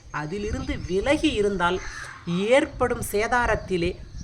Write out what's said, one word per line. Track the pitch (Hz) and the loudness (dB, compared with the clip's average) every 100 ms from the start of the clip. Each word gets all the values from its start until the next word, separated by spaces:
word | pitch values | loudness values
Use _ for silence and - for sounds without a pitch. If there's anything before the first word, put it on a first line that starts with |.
| - | -10
அதிலிருந்து | 147 151 202 208 254 - - - | -8 -6 -4 -4 -4 -4 -4 -2
விலகி | 185 233 302 311 | 0 2 4 4
இருந்தால் | 226 202 190 175 185 - - - - 175 | 2 0 2 2 0 -4 -10 -12 -12 -4
ஏற்படும் | 175 208 269 302 - 247 233 196 | -2 4 4 4 0 -2 0 -2
சேதாரத்திலே | 202 226 247 240 208 - 180 175 - - - | 0 2 2 2 0 0 0 0 -4 -12 -10